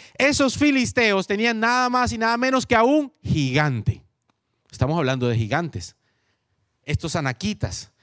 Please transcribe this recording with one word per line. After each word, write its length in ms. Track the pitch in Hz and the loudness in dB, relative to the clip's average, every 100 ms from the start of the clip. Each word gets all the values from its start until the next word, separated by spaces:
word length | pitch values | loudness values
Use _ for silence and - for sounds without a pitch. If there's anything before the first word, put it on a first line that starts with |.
| - - | -12 -2
Esos 420 | 269 285 269 - | 0 2 0 2
filisteos 680 | 294 269 233 247 220 196 180 | 2 2 0 2 2 2 -2
tenían 340 | 202 233 220 | -2 -2 0
nada 300 | 226 247 247 | 0 0 0
más 240 | 247 247 | 0 0
y 60 | 226 | 0
nada 180 | 226 240 | -2 0
menos 300 | 262 262 - | 0 0 2
que 80 | 226 | 4
a 80 | |
un 280 | 240 302 277 - | 4 4 0 -8
gigante. 800 | - 156 131 131 151 117 - - _ _ _ _ _ _ _ | -2 0 2 2 2 0 -2 -4 _ _ _ _ _ _ _
Estamos 240 | - 127 165 | -4 -2 0
hablando 320 | 131 131 123 | 0 0 0
de 80 | 113 | 0
gigantes. 600 | 107 143 170 98 85 - _ _ _ _ _ _ _ _ | 0 -2 -4 -8 -14 -18 _ _ _ _ _ _ _ _
Estos 320 | - 151 160 170 | -6 -6 -2 -2
anaquitas 760 | 139 123 208 202 101 - - _ | -2 -4 -6 -4 -8 -8 -14 _